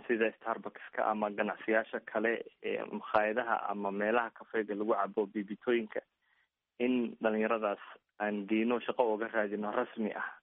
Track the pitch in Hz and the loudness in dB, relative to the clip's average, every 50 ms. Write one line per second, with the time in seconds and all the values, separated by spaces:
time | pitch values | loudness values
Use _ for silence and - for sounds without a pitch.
0 | - - 120 110 113 110 107 - - 113 113 107 101 104 - - - - - 123 | -2 0 2 2 2 0 0 -4 -4 -4 -4 -4 -6 -10 -12 -12 -16 -8 -4 0
1 | 117 110 107 107 107 104 101 107 107 104 92 - - - 110 110 113 - - 113 | 0 2 2 2 0 0 0 0 -2 -2 -2 -2 0 2 2 2 2 2 -4 -8
2 | - - - 110 107 117 113 - - - - _ - 107 101 113 110 - - 107 | -8 -4 -2 0 2 2 0 0 -4 -10 -14 _ -4 -4 -4 -4 -4 -6 -8 -8
3 | - - - 110 107 107 107 123 120 117 110 - - 101 101 104 101 98 98 101 | -4 2 2 4 4 4 2 0 0 0 0 0 0 -2 -4 -2 -2 -2 0 0
4 | 104 107 113 120 117 113 - - - - - 113 104 107 104 101 104 110 113 98 | 2 4 4 2 2 0 -6 -12 -14 -4 -2 -2 -2 0 -2 -2 0 0 2 2
5 | 98 98 101 110 104 98 - 107 98 101 104 - - 123 120 117 110 107 - - | 0 0 0 -2 -2 0 -2 -6 -4 -4 -8 -4 0 0 2 2 0 -2 -6 -8
6 | - _ _ _ _ _ _ _ _ _ _ _ _ _ _ - 123 123 127 123 | -10 _ _ _ _ _ _ _ _ _ _ _ _ _ _ -2 0 2 2 2
7 | 117 110 113 - 113 110 107 107 110 110 117 110 110 101 101 - - - - - | 2 0 -2 0 2 2 4 4 4 2 2 2 2 0 0 -2 -6 -14 -18 -20
8 | _ _ _ - 107 107 104 104 98 98 110 110 113 117 123 113 - - 120 - | _ _ _ -4 -2 -2 0 -2 0 2 2 2 4 4 2 0 0 -2 0 2
9 | 127 110 107 104 110 - 110 110 107 101 104 104 104 104 110 123 120 - - 117 | 2 2 2 0 -2 -2 0 0 0 0 -2 -2 -4 -2 0 -2 -2 -2 -4 -4
10 | 110 101 - 98 101 - - - | -4 -2 -2 -4 -6 -8 -10 -14